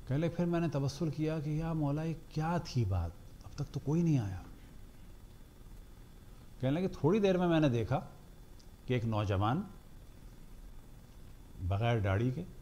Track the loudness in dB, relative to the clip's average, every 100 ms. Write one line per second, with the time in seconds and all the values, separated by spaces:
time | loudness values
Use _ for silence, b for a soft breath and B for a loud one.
0 | 0 0 2 2 2 2 2 2 0 0
1 | -2 0 0 0 0 0 0 2 2 2
2 | 0 -4 -4 -2 2 0 0 2 4 2
3 | 0 -6 -16 -16 -14 -8 -6 -4 0 4
4 | 6 4 2 -4 -10 -14 -16 -16 -16 -16
5 | -16 -16 -16 -18 -18 -18 -16 -14 -16 -16
6 | -18 -18 -16 -16 -16 -2 2 2 0 2
7 | 4 6 6 6 6 6 6 4 2 0
8 | -2 -16 -18 -18 -18 -18 -18 -14 0 0
9 | 2 2 4 4 4 2 -2 -12 -16 -16
10 | -16 -16 -16 -16 -16 -14 -14 -14 -16 -18
11 | -18 -16 -16 -16 -16 -6 0 2 4 4
12 | 4 4 2 0 -6 -12